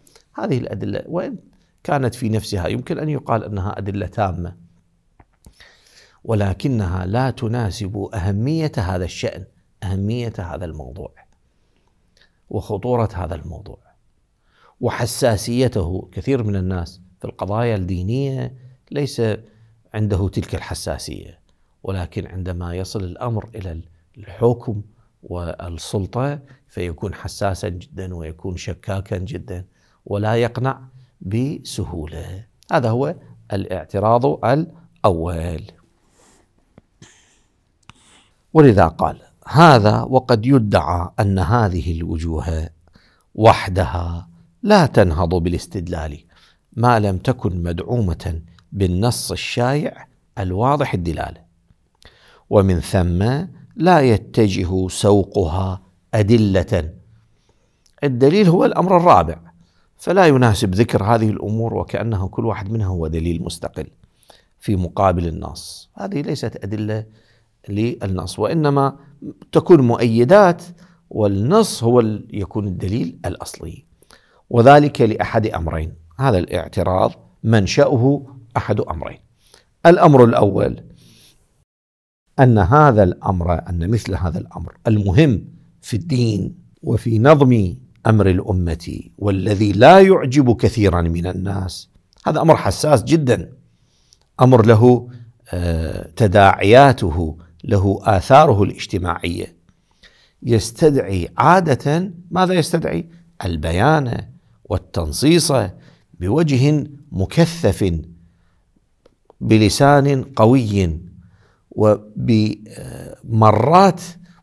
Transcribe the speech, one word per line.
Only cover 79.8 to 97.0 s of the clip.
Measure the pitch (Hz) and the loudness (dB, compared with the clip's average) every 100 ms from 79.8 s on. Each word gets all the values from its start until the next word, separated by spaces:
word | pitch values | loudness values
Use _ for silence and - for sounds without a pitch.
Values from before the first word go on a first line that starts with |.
| 170 | 6
الأمر | 180 170 135 | 8 8 8
الأول | 117 120 104 - 65 58 - - _ _ _ _ _ _ _ _ _ _ _ _ _ - | 6 6 2 2 -2 -4 -16 -20 _ _ _ _ _ _ _ _ _ _ _ _ _ 2
أن | 127 110 | 4 6
هذا | 87 143 147 107 | 4 6 6 6
الأمر، | 92 - - 92 85 85 - | 4 2 -4 -2 -2 -4 -4
أن | 87 85 | -6 -2
مثل | 113 - 92 | -4 -4 -6
هذا | 87 82 | -4 -6
الأمر | - 87 82 - - | -10 -14 -14 -8 -2
المهم | 107 98 95 156 92 - - _ _ | 0 2 4 4 2 -4 -20 _ _
في | - 113 | -10 -8
الدين | - 127 117 101 - - _ _ | -4 -2 0 -2 -6 -10 _ _
وفي | 143 113 123 110 | -4 -4 -2 2
نظم | 131 151 135 117 92 - - _ 113 | 6 6 6 4 0 -4 -18 _ 2
أمر | 110 98 | 4 4
الأمة، | 90 - 92 85 80 - - - - | 2 0 -2 -2 -4 -10 -14 -14 -6
والذي | 101 98 95 101 107 | -2 -2 0 0 2
لا | 95 139 190 | 6 10 10
يعجب | 190 175 131 139 123 107 | 8 6 2 2 2 2
كثيراً | 107 117 101 87 | 0 2 2 2
من | 85 85 90 | 0 -2 -4
الناس، | 92 95 98 95 - - _ _ _ - | -6 -6 -6 -8 -12 -20 _ _ _ -4
هذا | 156 | 0
أمر | 160 143 | 4 4
حساس | 104 - 151 131 | 2 -2 2 2
جدًا، | 110 160 131 101 - - _ _ _ _ _ _ _ - | 4 0 2 -2 -4 -18 _ _ _ _ _ _ _ 2
أمر | 127 127 107 | 6 6 6
له، | 107 123 120 - - - _ - | 8 6 4 0 -20 -20 _ -10
آه، | 87 87 82 80 50 - - | -6 -4 -2 -4 -8 -10 0
تداعياته، | 107 101 98 - 98 123 139 123 | 4 6 6 4 6 8 8 4